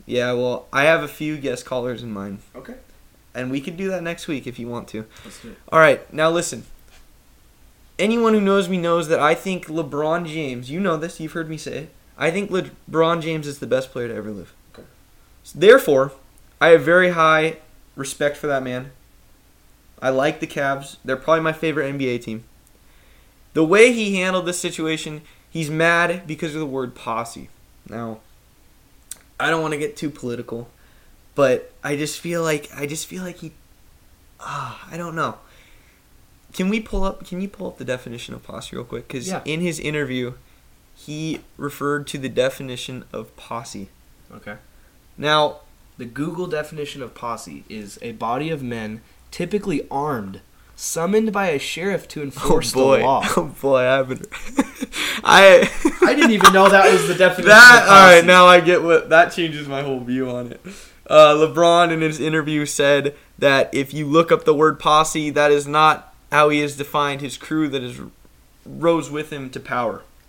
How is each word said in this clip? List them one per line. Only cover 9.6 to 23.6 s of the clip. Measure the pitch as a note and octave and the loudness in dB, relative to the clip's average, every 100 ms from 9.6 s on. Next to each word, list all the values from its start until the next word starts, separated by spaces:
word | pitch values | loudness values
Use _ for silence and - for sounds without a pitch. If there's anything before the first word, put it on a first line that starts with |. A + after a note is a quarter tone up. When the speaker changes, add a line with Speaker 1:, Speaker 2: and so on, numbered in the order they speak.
| - | -8
Speaker 1:
LeBron | D#3+ D3 C#3+ D3+ E3+ E3+ | -8 -6 -6 -4 -4 -6
James, | D#3 C#3+ B2 B2 | -8 -8 -10 -10
you | E3 | -6
know | G3 D#3 | -4 -4
this, | E3 - | -6 -12
you've | D#3 | -12
heard | E3+ D#3 | -10 -10
me | D#3 | -12
say | C3+ C3+ | -12 -12
it, | E3 _ _ - | -14 _ _ -6
I | D3+ | -4
think | F#3 G3+ | -4 -4
LeBron | F#3 D3 - - D3+ E3 E3+ | -6 -6 -14 -6 0 0 0
James | D#3+ D#3+ D3 | -4 -8 -8
is | C#3 | -10
the | B2 | -4
best | B2+ C3 | -4 -4
player | B2+ A#2+ | -10 -10
to | G#2+ | -10
ever | G#2 | -12
live. | G2+ E2 _ _ | -14 -18 _ _
Speaker 2:
Okay. | - - _ _ _ _ _ | -20 -20 _ _ _ _ _
Speaker 1:
So | - C#3+ | -16 0
therefore, | F#3+ C4 E3 C3+ C#3 - _ _ _ - | 6 6 6 0 0 -6 _ _ _ 0
I | D#3 | 4
have | E3 | 6
very | C#3+ F3+ F3+ | 6 4 4
high | E3 D#3+ D#3 D#3+ D#3+ - - _ - | 2 2 2 0 -6 -20 -20 _ -14
respect | C3+ - D3 C#3+ | -12 -4 -4 -4
for | D3 | -6
that | C3+ | -4
man. | B2+ B2 C3+ - _ _ _ _ _ _ _ _ _ - | -6 -10 -12 -20 _ _ _ _ _ _ _ _ _ -6
I | C3 | -4
like | C3 D3 D#3 | 0 -2 -4
the | D#3+ | -10
Cavs. | D3+ C#3 C#3 C#3+ - - | -6 -4 -6 -10 -14 -8
They're | C3 | -6
probably | - E3 | 0 0
my | D#3+ | 0
favorite | D#3+ D#3+ D3 C#3 | -4 -4 -4 -6
N | C#3 | -4
B | B2+ | -6
A | A#2+ | -6
team. | A#2 A2 - _ _ _ _ _ _ _ _ _ _ | -8 -12 -14 _ _ _ _ _ _ _ _ _ _
The | D3+ | -2